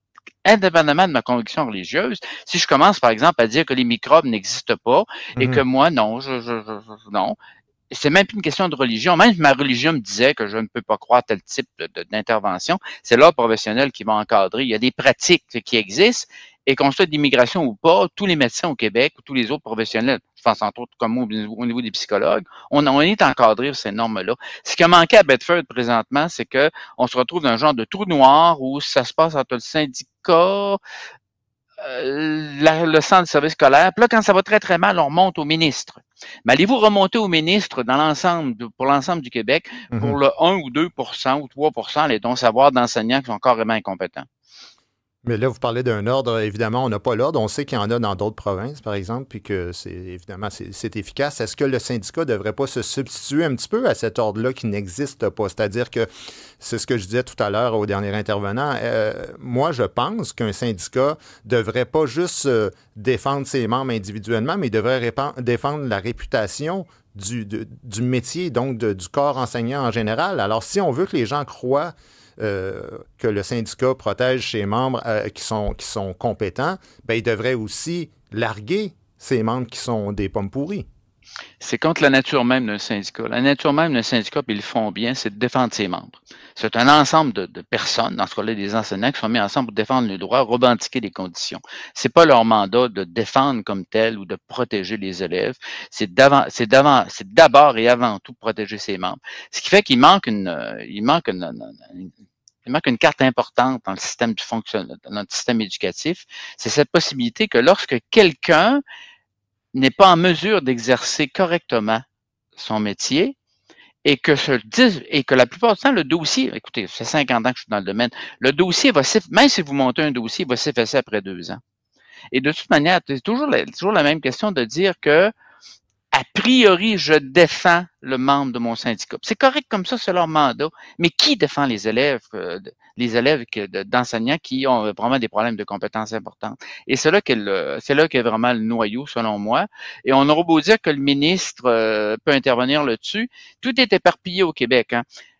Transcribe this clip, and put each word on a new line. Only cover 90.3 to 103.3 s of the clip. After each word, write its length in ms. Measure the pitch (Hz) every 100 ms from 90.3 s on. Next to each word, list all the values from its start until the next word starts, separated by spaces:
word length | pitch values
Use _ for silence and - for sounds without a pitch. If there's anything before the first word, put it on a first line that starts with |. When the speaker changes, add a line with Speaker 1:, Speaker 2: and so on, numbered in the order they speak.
| 123
Speaker 1:
revendiquer 580 | 113 120 123 113 - 127
des 100 | 101
conditions. 500 | - 92 - - 85 - - -
C'est 180 | - 135
pas 140 | 170 160
leur 180 | 123
mandat 440 | 113 110 98 117 123
de 160 | 98
défendre 580 | 90 85 107 135 139 120
comme 220 | 101 98 87
tel 320 | 110 113 107
ou 80 | 92
de 100 | 95 _
protéger 500 | - 117 104 92 107
les 240 | 95 90
élèves. 340 | 87 92 104 131 - - -
C'est 220 | - 104
d'avant, 320 | 90 135 143 69
c'est 160 | - 113
d'avant, 400 | 135 147 131 -
c'est 240 | - 98
d'abord 460 | 110 156 135 147 113
et 100 | 117
avant 300 | 120 120 101
tout 160 | -
protéger 420 | - 110 110 101 107
ses 220 | - 92
membres. 200 | 92 - - - -
Ce 120 | -
qui 80 | -
fait 120 | 196
qu'il 160 | - 123
manque 280 | 151 190 -
une, 200 | 104 92
euh, 380 | 78 55 53 57
il 160 | 101
manque 260 | 117 165 113
une, 140 | 90
une, 560 | 82 57 55 57 _ 90
une, 120 | 92 _ _ _ _ _ -
il 60 |
manque 140 | 139 143
une 120 | 117
carte 240 | 160 -
importante 600 | 131